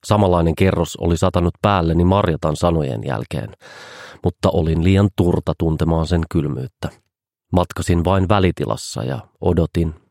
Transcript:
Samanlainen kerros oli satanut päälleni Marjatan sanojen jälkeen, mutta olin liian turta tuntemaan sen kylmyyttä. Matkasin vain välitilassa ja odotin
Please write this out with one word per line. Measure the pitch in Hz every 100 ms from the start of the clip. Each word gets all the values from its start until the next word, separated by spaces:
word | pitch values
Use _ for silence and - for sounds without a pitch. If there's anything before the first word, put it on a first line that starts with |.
| -
Samanlainen | 104 101 87 82 78
kerros | 95 87 82 -
oli | 87 85
satanut | 95 90 87 -
päälleni | 104 98 82 82
Marjatan | 87 98 101 78 78 76
sanojen | 87 82 71 57
jälkeen, | 62 58 62 73 - - - - - - - -
mutta | - - -
olin | 87 80 80
liian | 85 95 101 -
turta | 87 80 - 78
tuntemaan | 82 80 80 82 78
sen | 85 80
kylmyyttä. | 85 73 65 65 _ - - _ _ _ _ _
Matkasin | 92 90 - 85 85
vain | 85 95 92
välitilassa | 104 95 76 69 55 - -
ja | 60 69 - _
odotin | - 85 80 85 82 80 _